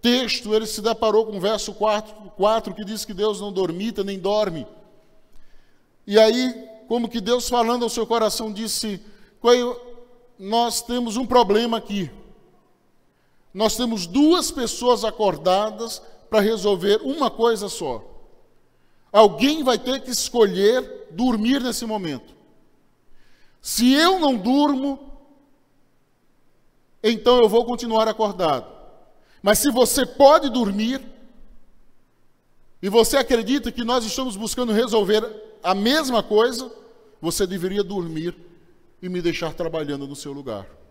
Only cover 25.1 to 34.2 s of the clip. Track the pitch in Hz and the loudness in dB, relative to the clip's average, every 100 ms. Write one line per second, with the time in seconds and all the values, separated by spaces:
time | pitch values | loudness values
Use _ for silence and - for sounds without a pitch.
25.1 | - - _ _ _ _ _ _ _ _ | -20 -20 _ _ _ _ _ _ _ _
26.1 | _ _ _ _ _ _ _ _ _ 220 | _ _ _ _ _ _ _ _ _ -2
27.1 | 226 247 247 220 220 220 240 240 220 220 | 0 4 6 6 4 0 -4 -2 2 2
28.1 | 214 214 180 165 135 - - - - - | 0 -2 0 0 0 -4 -20 -20 -20 -20
29.1 | _ _ _ - 214 285 240 233 - 254 | _ _ _ 2 2 2 4 4 4 -2
30.1 | - 277 311 285 240 214 196 220 262 - | 6 6 8 4 0 0 0 -2 -4 -10
31.1 | - - - - - - - - - _ | -20 -20 -20 -20 -20 -20 -20 -20 -20 _
32.1 | _ _ _ _ _ - - 190 214 220 | _ _ _ _ _ -20 -8 2 4 4
33.1 | 277 254 240 214 277 - - 233 247 220 | 2 2 0 2 -2 -2 -6 -2 -2 -2
34.1 | - | -6